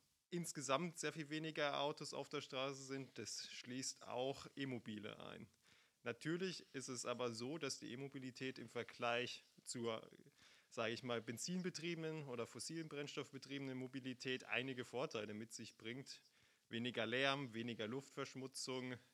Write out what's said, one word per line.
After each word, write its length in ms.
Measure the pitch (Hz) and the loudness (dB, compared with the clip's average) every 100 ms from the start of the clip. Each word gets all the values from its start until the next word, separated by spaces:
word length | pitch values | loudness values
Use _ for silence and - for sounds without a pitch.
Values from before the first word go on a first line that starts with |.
| - _ _ | -18 _ _
insgesamt 680 | 175 160 - 131 139 175 - | -2 0 -2 4 6 4 0
sehr 140 | 151 | -2
viel 180 | 151 143 | -2 -2
weniger 500 | 156 160 156 143 143 | -2 -2 2 2 4
Autos 340 | 143 156 151 | 2 0 -4
auf 140 | - 139 | -4 -2
der 120 | 147 | -4
Straße 420 | - 131 135 135 | -2 0 0 -2
sind, 340 | 135 135 127 - | -4 -4 -4 -6
das 320 | 107 - - | -6 -4 -6
schließt 500 | - - 127 127 - - | -8 -6 -4 -2 -4 -4
auch 380 | 117 131 135 - - | 0 0 0 -6 -4
E-Mobile 640 | 135 123 113 104 101 - | -2 -2 -4 -6 -6 -8
ein. 280 | - - - _ - - - _ | -8 -10 -12 _ -20 -20 -20 _
Natürlich 640 | 120 117 151 170 190 160 - | -4 -4 -2 -2 -2 -4 -8
ist 160 | 139 123 | -8 -4
es 180 | 123 117 | -4 -2
aber 240 | 120 123 | 0 0
so, 280 | 110 120 160 | 0 -2 -2
dass 200 | 139 - | -2 -4
die 140 | 107 | -6
E-Mobilität 640 | 123 139 139 131 120 131 127 | -6 -6 -6 -8 -4 -4 -4
im 100 | 113 | -6
Vergleich 760 | 120 113 - 120 120 123 - - - | -4 -4 0 2 4 2 -4 -12 -16
zur, 440 | - 127 117 113 - - - - - - - | -8 -2 0 -2 -4 -16 -20 -20 -20 -20 -8
sage 240 | - 113 | 2 2
ich 100 | 117 | 2
mal, 180 | 127 117 | 0 0
benzinbetriebenen 1080 | 110 117 - 180 180 - 165 165 160 156 139 | 0 -4 0 0 0 -2 -2 -2 -2 -4 -4
oder 180 | 120 110 | -2 -4
fossilen 420 | 120 - 160 160 | -4 -6 -4 -4
Brennstoffbetriebenen 880 | 143 147 151 135 135 131 139 139 131 | -4 -4 -4 -6 -8 -6 -4 -2 -2
Mobilität 680 | 127 131 127 120 131 127 | -2 -4 -4 -4 0 4
einige 400 | - 110 131 127 | 10 10 8 4
Vorteile 500 | 123 117 113 113 107 | 0 2 4 4 2
mit 180 | 107 113 | 0 -4
sich 240 | - 113 - | -6 -8 -6
bringt. 460 | 110 127 139 - - - - _ _ | -4 -4 -6 -12 -16 -20 -20 _ _
Weniger 380 | 117 123 113 110 | 2 4 4 4
Lärm, 480 | 123 139 139 135 | 6 6 6 2
weniger 320 | 110 117 110 107 | -2 -2 0 0
Luftverschmutzung, 1120 | 131 135 - 135 135 131 - - 131 127 123 - | -2 -4 -4 -4 -4 -6 -4 -2 -2 -2 -6 -8